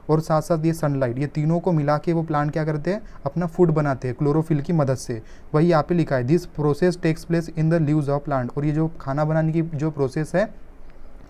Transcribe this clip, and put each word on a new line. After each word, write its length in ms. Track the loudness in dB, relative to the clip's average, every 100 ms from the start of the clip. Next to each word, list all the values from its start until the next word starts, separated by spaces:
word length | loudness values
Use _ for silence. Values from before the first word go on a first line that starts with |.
| 0
और 100 | 0
साथ 220 | 2 0
साथ 220 | 0 0
ये 80 | 0
सनलाइट, 460 | 0 0 0 -2 -2
ये 80 | -4
तीनों 340 | 0 0 2
को 120 | 2
मिला 260 | 2 2 0
के 140 | 0
वो 100 | 0
प्लांट 300 | 0 0 0
क्या 120 | -2
करते 280 | -2 -2 -2
हैं, 100 | -4 -6 -10 -6
अपना 200 | -4 -2
फूड 240 | 4 4
बनाते 380 | 4 0 -2 -4
हैं 80 | -2
क्लोरोफिल 420 | 0 2 2 0
की 120 | 2
मदद 220 | 0 2
से। 280 | 0 -4 -8 -10 -18 -2
वही 140 | 2 4
यहाँ 140 | 4
पे 120 | 4
लिखा 220 | 2 2 0
है, 120 | 2
"This 180 | 2 0 -2
process 360 | 0 2 2 2
takes 280 | 0 -2
place 220 | -2 -2 -2
in 140 | 0
the 160 | 2 2 4
leaves 220 | 2 2
of 120 | -2 0
plant।" 280 | -2 -2 -2
और 80 |
ये 80 | 0
जो 180 | 0 0 -2
खाना 240 | -4 -2
बनाने 280 | 2 2 2
की 100 | 2
जो 280 | 0 -2 -2
प्रोसेस 420 | 0 -2 0 -2
है 200 | 0 0 -4 -16 -16 -16 -14 -14 -14 -4